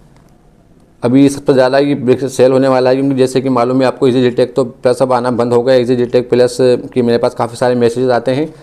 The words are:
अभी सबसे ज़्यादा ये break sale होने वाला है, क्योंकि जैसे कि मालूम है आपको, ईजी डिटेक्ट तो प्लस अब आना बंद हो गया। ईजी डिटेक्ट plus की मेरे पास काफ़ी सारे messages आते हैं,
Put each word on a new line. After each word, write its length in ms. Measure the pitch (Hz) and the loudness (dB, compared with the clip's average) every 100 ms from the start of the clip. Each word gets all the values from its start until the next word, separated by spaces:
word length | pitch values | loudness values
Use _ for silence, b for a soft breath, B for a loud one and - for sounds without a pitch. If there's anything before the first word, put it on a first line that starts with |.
| _ _ _ _ _ _ _ _ _ _ | _ _ _ _ _ _ _ _ _ _
अभी 260 | 120 135 139 | 0 2 2
सबसे 240 | 139 - | 0 0
ज़्यादा 240 | 131 127 139 | 2 2 2
ये 180 | 143 143 | 0 -2
break 300 | 120 123 131 | 0 -2 -2
sale 260 | - 127 | 2 2
होने 160 | 131 135 | 2 2
वाला 220 | 127 127 | 2 0
है, 60 | 135 | 0
क्योंकि 200 | 139 131 | 0 0
जैसे 260 | 127 131 | 0 -2
कि 80 | 131 | -2
मालूम 320 | 123 120 131 | 0 0 0
है 60 | 127 | 0
आपको, 200 | - 135 | 0 0
ईजी 140 | 127 | 2
डिटेक्ट 340 | 127 123 123 - | 0 0 -2 -2
तो 80 | |
प्लस 380 | 120 - 127 123 | -6 -2 -2 0
अब 120 | 127 | 0
आना 180 | 123 123 | -2 -2
बंद 220 | 117 120 | -2 0
हो 100 | 120 | 0
गया। 120 | 127 127 | 2 0
ईजी 200 | 120 123 | 0 -2
डिटेक्ट 340 | 120 123 123 | 0 -2 0
plus 280 | 123 123 127 | 0 0 2
की 400 | 127 123 135 127 | 0 0 -2 -2
मेरे 160 | 117 117 | 0 0
पास 180 | 123 - | -2 -4
काफ़ी 220 | 117 117 | -6 -2
सारे 180 | 123 123 | -2 0
messages 340 | 117 120 127 | 0 0 0
आते 220 | 120 127 | 0 -2
हैं, 240 | 131 156 - | -4 -6 -10